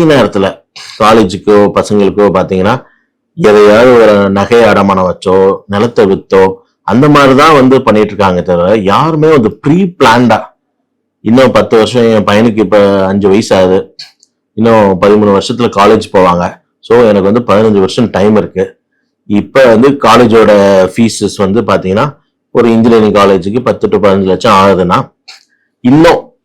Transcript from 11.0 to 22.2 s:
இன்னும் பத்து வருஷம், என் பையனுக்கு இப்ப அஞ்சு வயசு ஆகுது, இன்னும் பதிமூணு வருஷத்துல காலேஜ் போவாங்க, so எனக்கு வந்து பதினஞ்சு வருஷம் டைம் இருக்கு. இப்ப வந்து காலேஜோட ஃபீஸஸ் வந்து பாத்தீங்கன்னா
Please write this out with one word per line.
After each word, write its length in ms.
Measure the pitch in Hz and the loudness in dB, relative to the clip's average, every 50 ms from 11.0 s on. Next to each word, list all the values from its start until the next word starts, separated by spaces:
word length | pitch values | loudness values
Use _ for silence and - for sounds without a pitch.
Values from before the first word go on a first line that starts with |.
| _ _ _ _ - 107 | _ _ _ _ -4 -2
இன்னும் 240 | 117 131 131 117 104 107 | 0 2 2 2 2 0
பத்து 160 | 92 - 120 110 | 0 0 0 0
வருஷம், 280 | 107 98 117 123 117 113 110 | 0 0 0 0 0 0 0
என் 120 | 107 98 104 | 0 0 0
பையனுக்கு 320 | 101 104 113 120 104 110 104 | 0 0 0 0 0 -2 -2
இப்ப 120 | 92 107 104 101 98 98 98 95 95 | 0 0 0 2 2 0 0 -2 -2
அஞ்சு 160 | 98 101 101 98 | -2 -2 0 0
வயசு 200 | 98 107 - - 117 - | 0 0 0 0 0 0
ஆகுது, 220 | 92 92 92 98 - - _ - - - _ _ _ _ _ _ _ _ _ 113 | 0 0 0 -2 -4 -6 _ -20 -20 -20 _ _ _ _ _ _ _ _ _ -4
இன்னும் 280 | 113 117 113 110 104 98 95 87 104 | 0 0 2 2 2 0 0 0 0
பதிமூணு 280 | 101 107 107 107 104 98 95 | 2 2 2 2 2 0 0
வருஷத்துல 320 | - - 120 113 120 110 - 98 | -2 -4 -6 -4 -4 -4 -2 0
காலேஜ் 280 | 101 104 110 104 - - - | 0 2 2 0 -2 -2 -2
போவாங்க, 300 | 98 92 90 87 87 87 92 - - _ _ _ _ - - | 0 0 0 0 -2 -4 -6 -10 -14 _ _ _ _ -6 -2
so 60 | 113 120 120 107 | 0 2 2 2
எனக்கு 200 | 101 98 92 101 | 2 0 0 0
வந்து 120 | 110 120 120 - | -2 -2 -2 -2
பதினஞ்சு 320 | 98 104 110 110 104 98 95 | 0 0 2 2 0 0 0
வருஷம் 260 | 92 - 127 117 98 - 92 | -2 -2 -4 -4 -4 -2 -2
டைம் 200 | 98 107 107 104 | 0 0 0 0
இருக்கு. 240 | 87 - - 92 95 - - _ _ _ _ _ _ _ _ _ _ - 104 101 | -2 -4 -6 -8 -8 -8 -10 _ _ _ _ _ _ _ _ _ _ -6 -4 -4
இப்ப 240 | - - - 135 131 120 113 | -4 -2 0 2 2 2 4
வந்து 140 | 107 127 143 139 - - | 2 2 2 0 0 0
காலேஜோட 460 | 110 113 120 120 107 110 113 107 104 104 101 98 98 98 95 92 90 - | 0 2 2 2 2 2 2 2 2 2 2 2 2 2 0 0 -2 -2
ஃபீஸஸ் 420 | - 117 110 - - 104 95 - - 101 | -2 -4 -4 -4 -4 -6 -6 -4 -4 -4
வந்து 160 | 92 98 117 107 101 | -4 -2 -2 -2 -2
பாத்தீங்கன்னா 340 | 98 87 92 92 95 107 139 147 - _ | -2 -4 -2 -4 -4 -2 -4 -4 -6 _